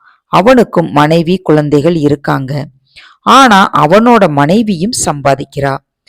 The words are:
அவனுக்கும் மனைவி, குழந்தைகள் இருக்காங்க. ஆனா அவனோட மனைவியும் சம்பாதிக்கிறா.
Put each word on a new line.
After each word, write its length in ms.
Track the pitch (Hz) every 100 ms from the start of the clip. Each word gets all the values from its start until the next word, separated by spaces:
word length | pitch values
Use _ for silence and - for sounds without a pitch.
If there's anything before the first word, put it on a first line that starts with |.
| _ _ _
அவனுக்கும் 640 | 160 196 262 202 - 165
மனைவி, 480 | 139 151 165 165 185
குழந்தைகள் 560 | - 156 147 143 151
இருக்காங்க. 760 | 170 147 143 147 143 131 143 - _ _ - - _
ஆனா 500 | - 240 269 196 196
அவனோட 600 | - 151 190 233 240 190
மனைவியும் 600 | 143 143 202 220 175 196 254
சம்பாதிக்கிறா. 720 | - 147 139 135 139 - 139 135 _ _